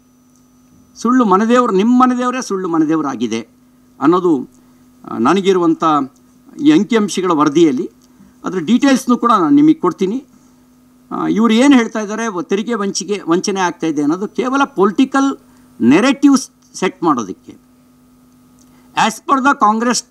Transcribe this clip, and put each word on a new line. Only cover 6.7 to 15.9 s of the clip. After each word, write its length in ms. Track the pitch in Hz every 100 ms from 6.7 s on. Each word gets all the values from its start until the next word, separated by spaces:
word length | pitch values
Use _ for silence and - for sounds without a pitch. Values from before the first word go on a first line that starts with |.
ಅಂಕಿಅಂಶಗಳ 600 | 156 208 226 202 - 180
ವರದಿಯಲ್ಲಿ. 580 | 156 151 143 165 127 - _ _ _ - _ -
ಅದರ 140 | 185
ಡೀಟೇಲ್ಸ್‌ನೂ 580 | 156 240 277 262 - 240
ಕೂಡ 140 | 240
ನಾನು 180 | 220 156
ನಿಮಗೆ 240 | 143 156
ಕೊಡ್ತೀನಿ. 520 | 156 180 160 190 254 - _ _ _ _ _ _ _ -
ಆ, 160 | - 156
ಇವ್ರು 260 | 180 226
ಏನು 220 | 220 277 262
ಹೇಳ್ತಾ 240 | 226 226
ಇದ್ದಾರೆ, 280 | 208 214 226
ವ-, 140 | 180
ತೆರಿಗೆ 320 | - 196 220
ವಂಚಿಕೆ, 480 | 226 202 - 185 202 -
ವಂಚನೆ 320 | 180 185 196
ಆಗ್ತಾ 280 | 175 156 165
ಇದೆ 140 | 151
ಅನ್ನೋದು 260 | 147 180 202
ಕೇವಲ 360 | - 254 277
ಪೊಲಿಟಿಕಲ್ 760 | 277 - 202 196 262 269 277 - _ _ _ -
ನೆರೆಟಿವ್ಸ್ 720 | 117